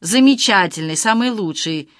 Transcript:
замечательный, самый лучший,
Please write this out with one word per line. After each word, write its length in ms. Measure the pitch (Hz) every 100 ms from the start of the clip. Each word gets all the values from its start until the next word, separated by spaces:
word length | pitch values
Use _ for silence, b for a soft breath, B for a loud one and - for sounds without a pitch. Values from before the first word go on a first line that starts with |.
замечательный, 960 | 170 247 269 254 - 202 170 165 160 156
самый 340 | 226 226 247
лучший, 600 | 220 175 151 160 160 143 b